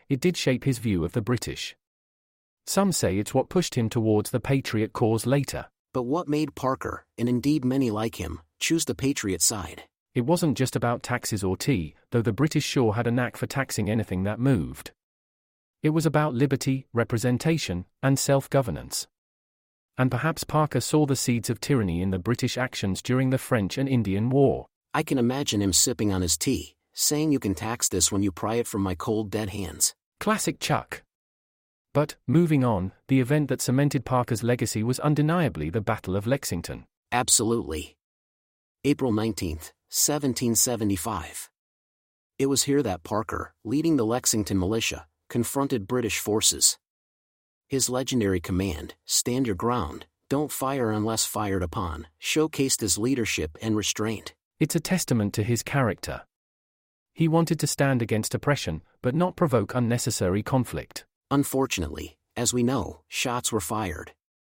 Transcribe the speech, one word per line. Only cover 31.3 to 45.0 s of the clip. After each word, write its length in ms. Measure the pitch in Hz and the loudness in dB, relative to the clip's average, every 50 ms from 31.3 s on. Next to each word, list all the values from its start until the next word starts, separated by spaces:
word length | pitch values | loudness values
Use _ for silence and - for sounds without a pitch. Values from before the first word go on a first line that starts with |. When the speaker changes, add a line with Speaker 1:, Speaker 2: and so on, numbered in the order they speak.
| _ _ _ _ _ _ _ _ _ _ _ _ - | _ _ _ _ _ _ _ _ _ _ _ _ 0
Speaker 1:
But, 220 | 143 151 147 - - _ | 0 0 0 -2 -8 _
moving 380 | - 123 160 175 156 156 135 127 | 2 4 4 4 6 4 4 4
on, 280 | 123 110 90 92 90 - _ _ - | 4 2 0 -2 -4 -8 _ _ 2
the 120 | 135 135 | 2 4
event 280 | 127 117 147 151 147 131 | 4 4 2 2 2 0
that 120 | 143 - | -2 -2
cemented 420 | - - 123 135 143 143 - 139 - | 0 0 2 2 2 2 0 -2 -2
Parker's 380 | - 131 123 123 - 123 107 | 0 0 0 0 0 -2 0
legacy 400 | 120 117 123 117 120 - - 113 | 0 0 0 0 0 -2 -2 -2
was 180 | 107 120 127 - | 0 0 -2 0
undeniably 720 | - 151 151 151 147 151 170 180 165 123 - 76 73 - | 0 2 2 2 2 2 2 2 0 0 0 -2 -4 -4
the 100 | - 113 | -2 -2
Battle 360 | 101 - 110 - - 92 92 | -2 -2 -2 -2 -2 -2 -2
of 100 | 101 101 | -2 0
Lexington. 640 | 113 135 - - - 98 85 - - 65 58 - _ _ _ _ _ | 0 0 -2 -2 -2 -4 -4 -4 -6 -10 -12 -14 _ _ _ _ _
Speaker 2:
Absolutely. 880 | - 120 123 - - - 110 110 117 120 80 69 78 78 - - - _ _ _ _ _ _ _ _ _ _ _ _ _ _ _ _ _ - | -2 0 2 4 4 4 4 4 2 0 -2 -4 -6 -6 -8 -10 -14 _ _ _ _ _ _ _ _ _ _ _ _ _ _ _ _ _ 0
April 300 | 139 147 147 139 123 104 | 0 0 2 2 0 2
nineteenth, 600 | 110 110 113 101 - 101 85 78 78 - - - _ _ _ | 2 0 0 -2 -2 -4 -4 -4 -6 -10 -14 -20 _ _ _
seventeen 640 | - - - - 147 151 143 135 117 - 127 117 113 | -2 0 0 0 0 0 0 0 0 0 0 0 2
seventy-five. 960 | - - 127 120 104 110 101 98 92 - 117 107 90 - - - - - - _ _ _ _ _ _ _ _ _ _ _ _ _ _ _ _ _ - | 2 2 2 0 0 0 0 0 0 -2 -4 -4 -6 -6 -8 -12 -14 -14 -16 _ _ _ _ _ _ _ _ _ _ _ _ _ _ _ _ _ -2
It 80 | 135 139 | 0 0
was 160 | 139 131 - | 2 2 2
here 180 | 143 139 143 | 2 2 2
that 220 | 139 107 90 85 - | 2 0 -2 -6 -6
Parker, 500 | - 107 104 107 - 104 - - - _ _ - | -4 -4 -2 -2 -4 -6 -8 -8 -10 _ _ -6
leading 320 | 107 120 147 156 165 160 | -4 -2 0 2 4 4
the 100 | 135 110 | 4 2
Lexington 520 | 107 117 127 - - - 110 98 - 101 95 | 2 0 0 0 0 0 0 0 0 0 0
militia, 500 | 90 92 110 113 107 - - - | 0 0 0 0 -2 -2 -4 -6